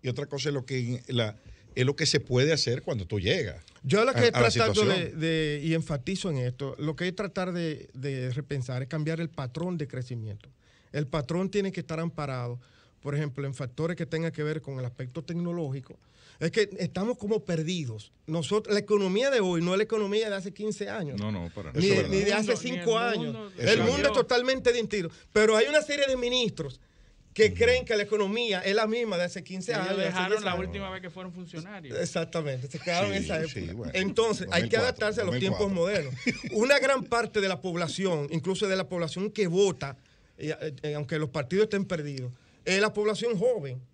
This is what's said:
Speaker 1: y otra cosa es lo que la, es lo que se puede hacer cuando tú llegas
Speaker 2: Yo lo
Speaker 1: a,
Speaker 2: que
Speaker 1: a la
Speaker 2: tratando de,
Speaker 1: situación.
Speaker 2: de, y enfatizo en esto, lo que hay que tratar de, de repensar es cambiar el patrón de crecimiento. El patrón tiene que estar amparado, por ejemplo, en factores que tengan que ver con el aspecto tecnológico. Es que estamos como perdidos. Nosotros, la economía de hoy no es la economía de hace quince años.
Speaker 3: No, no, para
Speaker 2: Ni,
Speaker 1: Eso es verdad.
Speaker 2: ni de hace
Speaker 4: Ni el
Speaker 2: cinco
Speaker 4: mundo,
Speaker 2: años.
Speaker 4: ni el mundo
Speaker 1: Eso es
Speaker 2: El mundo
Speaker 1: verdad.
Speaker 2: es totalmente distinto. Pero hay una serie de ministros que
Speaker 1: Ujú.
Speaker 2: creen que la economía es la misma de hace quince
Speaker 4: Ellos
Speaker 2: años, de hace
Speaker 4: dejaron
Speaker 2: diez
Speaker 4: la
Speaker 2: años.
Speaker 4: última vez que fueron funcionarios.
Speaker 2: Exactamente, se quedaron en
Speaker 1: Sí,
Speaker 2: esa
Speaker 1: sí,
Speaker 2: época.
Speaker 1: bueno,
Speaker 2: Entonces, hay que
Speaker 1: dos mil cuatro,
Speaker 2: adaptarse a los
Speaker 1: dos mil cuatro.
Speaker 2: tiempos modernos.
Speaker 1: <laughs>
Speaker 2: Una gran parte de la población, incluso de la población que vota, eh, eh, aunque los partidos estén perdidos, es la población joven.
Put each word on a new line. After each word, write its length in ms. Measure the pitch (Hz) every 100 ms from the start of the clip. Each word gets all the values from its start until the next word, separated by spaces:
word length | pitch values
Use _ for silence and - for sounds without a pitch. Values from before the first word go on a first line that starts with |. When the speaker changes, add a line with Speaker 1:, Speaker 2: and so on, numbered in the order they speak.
Speaker 1:
y 60 | 131
otra 180 | 120 143
cosa 240 | 143 139
es 40 |
lo 100 | 139
que 380 | 127 131 120 123 -
la, 280 | 123 110 107 - - -
es 100 | -
lo 120 | 127 143
que 100 | 151
se 140 | 123
puede 320 | - 123 143
hacer 300 | 160 - 120
cuando 240 | - 131 92
tú 120 | 104
llegas 440 | 92 180 110 - - -
Speaker 2:
Yo 220 | 135 190
lo 60 | 240
Speaker 1:
a, 20 |
Speaker 2:
que 60 | 240 240
Speaker 1:
a 120 | 127
la 100 | 233
Speaker 2:
tratando 340 | - 220 202
de, 100 | 208
Speaker 1:
situación. 260 | 185 170 165
Speaker 2:
de, 400 | 160 160 151 147
y 100 | 151
enfatizo 560 | 160 165 147 123 190 196
en 80 | 143
esto, 380 | 123 127 139 131
lo 160 | 151
que 100 | 156
hay 60 | 180
que 60 | 180
tratar 360 | 202 196 185
de, 360 | 175 165 151 -
de 360 | - 139 135 127
repensar 520 | 127 143 143 127 127
es 60 | 131
cambiar 320 | 160 151 160
el 100 | 165
patrón 480 | - 131 160 175 180
de 100 | 143
crecimiento. 600 | 131 127 120 110 104 - _ _ _ _
El 160 | 139 123
patrón 420 | 160 135 170 190
tiene 220 | 202 196
que 80 | 190
estar 180 | - 160
amparado, 600 | 165 - 143 131 120 120 - _ _ _
por 140 | 143
ejemplo, 320 | 143 151 131 139
en 80 |
factores 420 | 127 135 123 165 175
que 80 |
tengan 260 | 165 160 165
que 120 | -
ver 180 | 151 156
con 180 | - 135
el 60 |
aspecto 380 | 127 123 131 147
tecnológico. 760 | - 170 175 175 151 135 127 - _ _ - -
Es 120 | 160
que 180 | 220 202 190
estamos 380 | 185 - 214 240
como 280 | 208 220
perdidos. 680 | 214 170 156 180 135 110 - _ -
Nosotros, 480 | 160 151 208 214
la 60 | 208
economía 500 | 208 208 196 190 269
de 100 | 262
hoy 220 | 185 175
no 100 | 170
es 60 | 190
la 60 |
economía 440 | 214 220 202 208 220
de 80 | 196
hace 160 | 190
quince 360 | - 214 208 202
años. 280 | 220 156 113
Speaker 3:
No, 120 | 107
no, 180 | 101 85
para 180 | - 92
Speaker 2:
Ni, 60 | 139
Speaker 1:
Eso 80 | 185
es 20 | 190
verdad. 80 | 143
Speaker 2:
ni 80 | 190
de 80 | 202
hace 120 | 214 214
Speaker 4:
Ni 40 |
el 60 | 233
Speaker 2:
cinco 180 | 247 247 175
Speaker 4:
mundo, 80 | 220
Speaker 2:
años. 180 | 240 214
Speaker 4:
ni 80 | 156
el 40 |
mundo 200 | - 202 -
Speaker 1:
Eso 60 |
es 80 | 123
Speaker 2:
El 80 | 214
mundo 140 | - 285
Speaker 1:
verdad. 140 | -
Speaker 2:
es 80 | -
totalmente 540 | - 247 254 262 240
distinto. 380 | 240 220 208 165 - -
Pero 240 | 214 214 220
hay 100 | 262
una 140 | 302
serie 260 | 294 285 277
de 80 | 262
ministros 600 | 240 254 226 131 143 - - _ - - -
que 140 | - 214
Speaker 1:
Ujú. 80 |
Speaker 2:
creen 300 | 185 233 254 254
que 100 | 214
la 60 |
economía 580 | 202 214 196 220 233 190
es 140 | 190
la 120 | 202 220
misma 300 | 233 233 175
de 80 |
hace 180 | 175 185
quince 280 | 147 185 180
Speaker 4:
Ellos 120 | 226
Speaker 2:
años, 120 | 185 196
de 60 |
hace 80 | 175
Speaker 4:
dejaron 180 | 185 185
Speaker 2:
diez 120 | 214
Speaker 4:
la 80 | 202
Speaker 2:
años. 140 | 175 185
Speaker 4:
última 240 | 196 190
vez 100 | 185
que 80 | 185
fueron 220 | 185 185
funcionarios. 640 | 180 175 170 175 208 147 135
Speaker 2:
Exactamente, 680 | 170 180 165 170 147 131 135
se 100 | 160
quedaron 320 | - 170 202
en 60 | 196
Speaker 1:
Sí, 40 |
Speaker 2:
esa 240 | - 160 160
Speaker 1:
sí, 100 | 117
Speaker 2:
época. 120 | 87
Speaker 1:
bueno, 180 | 98 -
Speaker 2:
Entonces, 520 | 185 190 - 226 208 180
hay 180 | 175 180
que 80 | 220
Speaker 1:
dos 80 | 240
mil 60 |
cuatro, 140 | 247 214
Speaker 2:
adaptarse 140 | 220
a 40 |
los 100 | 196
Speaker 1:
dos 60 | 127
mil 80 | 190
cuatro. 160 | 196 208
Speaker 2:
tiempos 80 | 185
modernos. 320 | 170 208 143 127 -
Speaker 1:
<laughs> 180 | - -
Speaker 2:
Una 260 | 214 247 285
gran 260 | 269 269
parte 360 | 202 233 226 214
de 80 | 196
la 120 | 185
población, 640 | 190 175 170 - 190 165 143
incluso 360 | 160 143 190 208
de 80 | 190
la 120 | 180
población 420 | 180 165 180 202
que 160 | 214 190
vota, 500 | 175 202 165 139 135 _ _ _ _
eh, 360 | 151 151 160 135
eh, 120 | 151
aunque 240 | 147 147 160
los 120 | 151
partidos 340 | 156 127 185
estén 200 | 214 202
perdidos, 480 | 196 175 147 135 127 123 _ _
es 160 | - 190
la 120 | 208
población 460 | 208 208 214 233 214
joven. 420 | 233 240 139 127 -